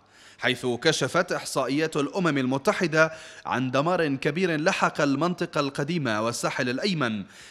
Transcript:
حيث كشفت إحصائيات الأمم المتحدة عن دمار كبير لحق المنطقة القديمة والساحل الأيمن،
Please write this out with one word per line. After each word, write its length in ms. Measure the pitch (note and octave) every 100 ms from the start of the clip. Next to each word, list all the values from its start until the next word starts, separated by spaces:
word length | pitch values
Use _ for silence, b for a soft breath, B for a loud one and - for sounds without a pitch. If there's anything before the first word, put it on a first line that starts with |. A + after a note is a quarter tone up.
| b b b b
حيث 280 | B2 B2 B2+
كشفت 680 | A#2 D#3+ D3 C3+ E3+ F#3
إحصائيات 640 | D3+ - D3 B2+ C#3+ D#3+ D#3
الأمم 420 | C#3+ G3+ E3+ C#3
المتحدة 720 | B2+ C3+ G#3 G3 F3 D#3 D#3+ B B B -
عن 240 | A2 C3
دمار 380 | C3+ D#3+ F3+ D#3
كبير 520 | C3+ D#3 D#3 F3+ D3+
لحق 400 | F3 - F3 -
المنطقة 600 | C#3+ C3+ E3+ F3 F3 D#3
القديمة 640 | C#3 D3 C#3+ F3 B2+ G#2+
والساحل 460 | A2+ A#2 D#3+ - B2
الأيمن، 560 | C3 G3+ E3 A#2+ G#2 F#2 B B